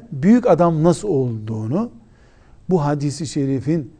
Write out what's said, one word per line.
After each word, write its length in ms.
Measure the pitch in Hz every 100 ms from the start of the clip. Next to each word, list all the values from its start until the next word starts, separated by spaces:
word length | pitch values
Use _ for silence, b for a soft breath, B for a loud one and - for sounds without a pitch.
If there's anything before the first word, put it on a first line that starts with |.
| -
büyük 380 | 135 170 240 247
adam 340 | 156 170 160
nasıl 240 | 165 160 214
olduğunu 840 | 143 127 110 107 110 110 160 240 - b b b b b b -
bu 160 | 180 147
hadisi 420 | 147 143 127 151
şerifin 640 | 151 135 135 139 170 120 -